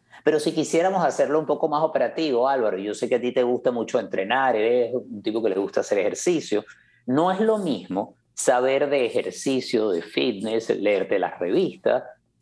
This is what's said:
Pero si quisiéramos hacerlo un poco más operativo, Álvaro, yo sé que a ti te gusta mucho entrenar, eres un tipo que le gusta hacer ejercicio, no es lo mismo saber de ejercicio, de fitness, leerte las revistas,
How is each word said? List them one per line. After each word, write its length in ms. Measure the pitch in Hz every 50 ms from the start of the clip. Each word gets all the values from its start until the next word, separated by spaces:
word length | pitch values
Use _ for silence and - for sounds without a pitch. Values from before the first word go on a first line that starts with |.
| _ _ - - -
Pero 140 | 151 160 151
si 140 | 151 165 151
quisiéramos 500 | 160 143 - - 165 175 190 196 180 165
hacerlo 340 | 139 - - 139 127 147 160
un 80 | 156
poco 220 | 151 147 147 - 156
más 140 | 147 151 160
operativo, 640 | 156 - - 123 117 - 160 160 151 123 117 127 135
Álvaro, 280 | 139 131 113 104 95
yo 160 | 95 98 104 101
sé 160 | - 127 117
que 60 | 127
a 60 | 117
ti 120 | 120 123 -
te 100 | 131 123
gusta 280 | 120 127 120 - 131
mucho 280 | 123 117 107 - - 120
entrenar, 580 | 104 95 - 104 95 101 120 135 135 131 117
eres 380 | 107 107 117 123 123 120 113 123
un 280 | 123 - - 117 104 -
tipo 200 | 117 107 113 113
que 60 | 104
le 100 | 92 95
gusta 220 | 101 98 - -
hacer 180 | - - 131 127
ejercicio, 640 | 110 101 - - - 180 175 147 - - 107 104 - - - - _ _ _ _ _
no 260 | - 127 147 170 185 185
es 80 | 185
lo 160 | 220 220 220 208
mismo 560 | 196 165 120 - - - 92 98 107 - - _ _ _ _
saber 560 | - - - 131 123 127 131 135 139 147 135
de 160 | 143 139 123
ejercicio, 840 | 110 120 113 - 92 87 - - 139 135 127 127 - - 110 107 107
de 120 | 90 85 -
fitness, 680 | - - - 139 127 107 95 107 113 113 113 113 -
leerte 480 | - - 95 104 104 95 90 - 107 92
las 200 | 87 85 - -
revistas, 640 | 87 87 107 175 190 - - - - - 117 127 - - - - _ _ _ _